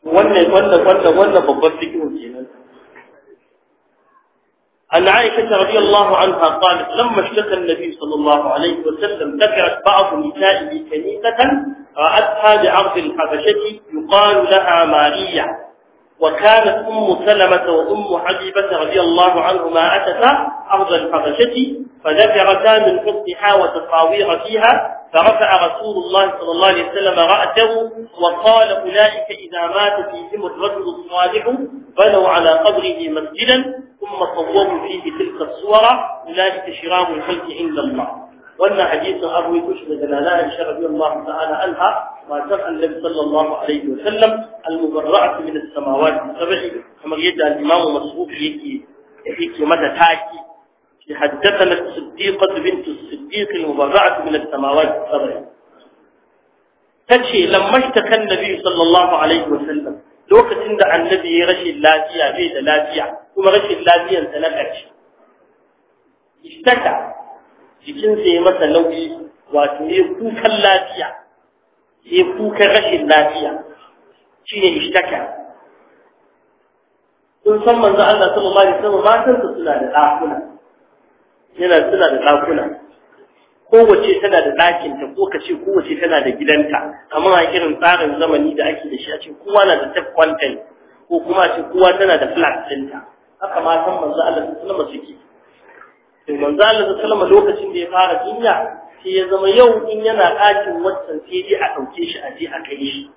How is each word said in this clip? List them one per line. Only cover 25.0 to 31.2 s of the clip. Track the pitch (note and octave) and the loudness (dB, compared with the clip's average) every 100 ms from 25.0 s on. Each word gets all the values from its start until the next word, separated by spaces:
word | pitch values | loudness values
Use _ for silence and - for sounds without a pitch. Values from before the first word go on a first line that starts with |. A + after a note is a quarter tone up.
| - | -2
فرفع | D#3+ F#3+ A3 G#3 F#3 E3+ | 2 4 4 2 2 2
رسول | - G#3+ F#3+ | -2 -6 -6
الله | F3 F#3+ F#3+ | -2 0 0
صلى | - E3+ | -2 -4
الله | E3+ F#3+ | 2 2
عليه | F3 | 2
وسلم | D#3+ G3 G3 E3+ | -2 -2 0 2
رأسه | E3+ G#3 - - A3+ A3+ A3+ A3+ A3+ - | 4 4 2 2 2 0 -4 -8 -16 -2
وقال: | F3 F3 A3 A3+ A3 | -2 2 4 6 4
'أولئك | G3 F#3 G3+ G#3+ G#3+ G#3+ | 0 -2 2 2 2 -10
إذا | G#3 F3+ F3 | -12 -12 -6
مات | E3+ F#3+ G#3 G3+ G3+ | -4 0 0 -2 -6
فيهم | F3 E3+ G#3 | -10 -10 -8
الرجل | F#3 - G3+ G3+ | -8 -6 -6 -6
الصالح | F3+ F3 - F3+ | -8 -10 -6 -2